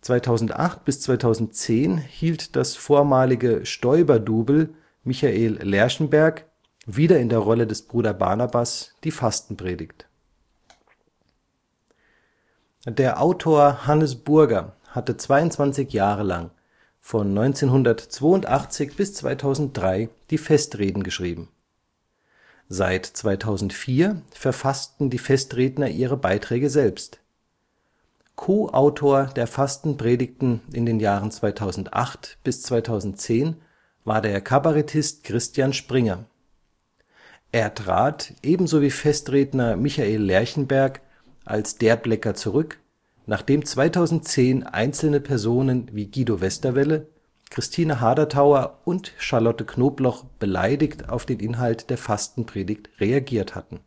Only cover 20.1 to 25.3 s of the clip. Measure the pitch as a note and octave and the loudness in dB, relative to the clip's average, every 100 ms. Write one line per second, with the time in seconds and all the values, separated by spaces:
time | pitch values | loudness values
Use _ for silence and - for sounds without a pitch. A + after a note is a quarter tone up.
20.1 | _ _ D#3 - D3+ - G2+ G2 G2 F#2 | _ _ -6 2 2 2 -2 -2 -2 -6
21.1 | - F2+ E2+ E2 _ _ _ _ _ _ | -6 -6 -8 -12 _ _ _ _ _ _
22.1 | _ _ _ _ _ _ F#2 F#2 F#2 - | _ _ _ _ _ _ -4 -2 -2 -4
23.1 | - A2 G2 A2 G2 F#2+ - - B2+ F#3 | -6 -2 -2 -4 -4 -4 -6 -4 0 0
24.1 | F#3+ - - C3+ B2+ C3+ C3+ - _ C#3 | -2 -10 -6 -4 -2 -2 -4 -8 _ -4
25.1 | B2 - | -4 0